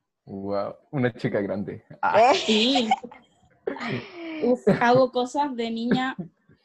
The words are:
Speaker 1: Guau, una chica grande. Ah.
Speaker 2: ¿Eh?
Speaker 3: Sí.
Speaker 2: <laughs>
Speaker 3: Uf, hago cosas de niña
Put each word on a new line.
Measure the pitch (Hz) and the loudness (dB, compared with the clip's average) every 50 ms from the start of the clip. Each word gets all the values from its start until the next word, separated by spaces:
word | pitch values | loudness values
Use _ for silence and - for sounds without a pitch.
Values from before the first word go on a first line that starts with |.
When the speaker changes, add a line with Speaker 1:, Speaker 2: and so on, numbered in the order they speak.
| _ _ _ _ _ | _ _ _ _ _
Speaker 1:
Guau, | - 101 98 98 98 101 101 101 107 - - _ _ - | -14 -12 -8 -6 -4 -2 -2 -2 -4 -8 -12 _ _ -4
una | 143 123 123 120 | -2 0 0 -2
chica | - - 123 101 110 | -2 -4 -4 -2 -2
grande. | 101 98 95 101 98 82 95 104 - - - - | -2 -2 -4 -6 -6 -8 -10 -12 -14 -18 -10 -4
Ah. | - 87 - 220 226 247 | -2 2 4 6 6 6
Speaker 2:
¿Eh? | 294 | 4
Speaker 3:
Sí. | 370 - - 220 214 220 247 277 269 240 214 - - - 240 - - _ _ _ _ _ _ _ _ _ | 4 2 2 2 2 2 2 2 2 0 0 -2 -2 -4 -6 -18 -20 _ _ _ _ _ _ _ _ _
Speaker 2:
<laughs> | - 277 254 240 233 190 120 - - - 349 339 330 320 311 311 | -10 -8 -8 -6 -6 -6 -6 -8 -10 -14 -14 -12 -12 -6 -2 0
Speaker 3:
Uf, | 240 254 240 - 208 175 - 247 | 0 0 2 2 2 2 4 4
hago | 233 247 262 262 247 | 4 6 6 4 4
cosas | - 247 247 254 - 294 285 294 254 | 2 -2 -4 -2 -2 -2 -2 -2 -2
de | 233 233 226 | -4 -6 -4
niña | 226 226 226 240 254 254 254 262 - - 170 - _ _ _ _ _ _ _ | -4 -4 -2 0 0 0 0 -2 -4 -8 -10 -14 _ _ _ _ _ _ _